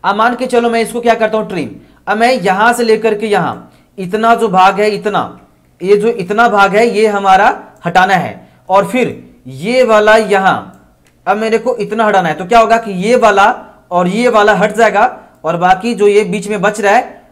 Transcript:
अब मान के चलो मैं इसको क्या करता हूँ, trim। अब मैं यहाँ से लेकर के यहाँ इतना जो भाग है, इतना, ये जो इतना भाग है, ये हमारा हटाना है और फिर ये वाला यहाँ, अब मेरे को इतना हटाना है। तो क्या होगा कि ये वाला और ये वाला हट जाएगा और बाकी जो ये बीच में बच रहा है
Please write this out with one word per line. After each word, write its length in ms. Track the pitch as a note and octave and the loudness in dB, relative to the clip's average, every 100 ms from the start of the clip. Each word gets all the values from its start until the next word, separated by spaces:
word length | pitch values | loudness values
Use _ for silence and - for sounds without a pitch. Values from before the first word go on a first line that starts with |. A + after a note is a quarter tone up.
अब 120 | F3+ G#3 | -2 0
मान 200 | A3+ B3 | -2 -2
के 100 | B3+ | -2
चलो 240 | A#3+ A#3 | 0 0
मैं 120 | A3+ | -2
इसको 200 | A3+ A#3+ | -4 -4
क्या 120 | A#3 A3+ | -2 0
करता 220 | A3 A3 | 0 -2
हूँ, 100 | F#3+ | -4
trim। 200 | F#3 B2+ - - _ - | -8 -8 -12 -20 _ -6
अब 100 | G#3+ | 0
मैं 160 | A#3 | 0
यहाँ 400 | C4 F3+ F#3 A3+ | 0 0 2 2
से 100 | A#3+ | 2
लेकर 340 | A#3 G#3+ A3 G#3 | 0 2 0 -2
के 100 | A3 | -2
यहाँ 460 | G3+ D3+ A2 - _ _ - | -2 -2 -6 -16 _ _ -14
इतना 380 | F3+ G#3 A3+ A3+ | -8 -2 0 2
जो 120 | A3 | 0
भाग 320 | F#3 F#3+ F#3+ | 2 2 2
है, 100 | G#3+ | -2
इतना, 500 | G3 G#3 F#3+ C3 - _ _ _ _ | -2 -4 -4 -6 -10 _ _ _ _
ये 160 | F3+ G3+ | 0 2
जो 100 | A3 | 2
इतना 400 | A#3 F3 G#3+ A#3 | -4 -4 0 2
भाग 280 | G3+ G3 G3+ | 2 2 2
है, 120 | A#3 | 0
ये 200 | G3+ A3 | 2 0
हमारा 560 | G3+ G3 F#3+ A3 - - _ F3 | 0 2 4 4 0 -12 _ -2
हटाना 280 | F3+ F#3+ | 0 2
है 360 | F#3 C3 G2 - _ - | 0 -2 -12 -20 _ -2
और 180 | F#3+ F#3 | -2 0
फिर 540 | B3 F#3+ A2 - _ B2+ | -2 -4 -6 -20 _ -20
ये 360 | C3 F3+ B3+ | -10 -4 0
वाला 320 | A#3+ G#3+ G#3+ A3 | 2 4 4 2
यहाँ, 580 | G#3 G3 F#3+ B2+ F#2+ - _ _ _ _ - | 2 0 0 -2 -8 -20 _ _ _ _ -6
अब 100 | G#3 | -4
मेरे 200 | A3 A3 | -2 -2
को 180 | A3+ A#3 | -2 -4
इतना 300 | F#3+ G#3+ G#3+ | -6 -2 0
हटाना 240 | G3+ E3+ | 0 0
है। 60 | D#3 | -6
तो 100 | F3+ | 0
क्या 140 | A#3 | 2
होगा 180 | A3 A3+ | 4 0
कि 140 | A3+ | -2
ये 240 | F#3 G3 A#3+ | -6 0 2
वाला 300 | A3 G3 G3+ B3 - _ _ | 2 4 2 0 -12 _ _
और 160 | F3+ F3+ | -2 -2
ये 220 | G#3 B3 | 0 0
वाला 240 | G#3+ G#3 | 2 2
हट 220 | F#3+ G#3 G3+ | 2 0 2
जाएगा 440 | A3 G3 A#3 - - _ | 0 2 -2 -4 -20 _
और 140 | D#3 E3+ | -6 -2
बाकी 360 | F3+ F#3 A3+ G#3 | 0 0 0 0
जो 120 | G#3 | 2
ये 160 | G3+ | 2
बीच 240 | G3 G#3 G3+ | 0 -6 -6
में 140 | G#3+ | -2
बच 200 | G3 G#3 | -2 -2
रहा 120 | G3+ | 0
है 280 | A3 - - _ | 0 0 -16 _